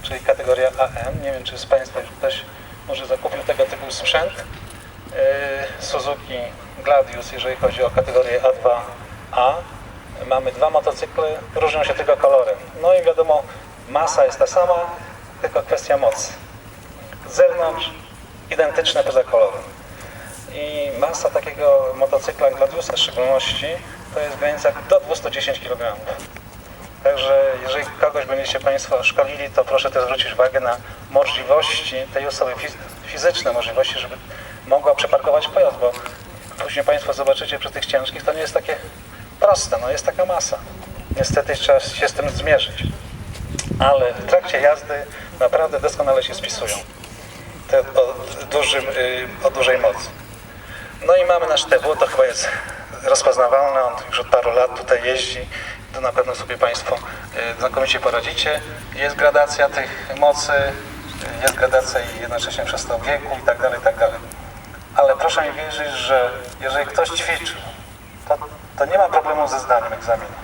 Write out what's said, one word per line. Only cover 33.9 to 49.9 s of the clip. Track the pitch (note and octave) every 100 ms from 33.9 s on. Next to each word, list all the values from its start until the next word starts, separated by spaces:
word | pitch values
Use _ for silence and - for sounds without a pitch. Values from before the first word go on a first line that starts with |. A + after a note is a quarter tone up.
| -
żeby | - - - - - - -
mogła | C3+ D3 C#3
przeparkować | - C#3 D#3 D3 -
pojazd, | - C3+ -
bo | B2 - - - - - - -
później | - C#3+ C#3
państwo | D3 -
zobaczycie | C#3 C3+ C3+ D3+ C#3+
przy | -
tych | - -
ciężkich, | C3+ C3 E3
to | -
nie | D#3
jest | D#3
takie | - - - - - - - - -
proste, | - - - -
no | B2
jest | D3 -
taka | - F#3
masa. | F3 - - - - - - - -
Niestety | C3+ - - C#3+
trzeba | - C#3
się | - - -
z |
tym | - D3
zmierzyć. | C3 D#3+ C#3+ - - - - - - - - - - - -
Ale | C3+ C#3 B2
w | A#2+ -
trakcie | F3+ - C#3
jazdy | C#3+ D3+ - - C#3+ - - -
naprawdę | B2+ - D#3+ C#3+
doskonale | B2+ - C#3+ C3+
się | B2 A#2+
spisują. | - - A2+ - - - - - - - - - -
Te | C3+
o | - C3+ B2+ C3 - - C#3
dużym, | C#3 C3+ C#3 C3
y, | C3+ B2+ B2+ B2+ -
o | C3+
dużej | C3+ C3 B2
mocy. | A2+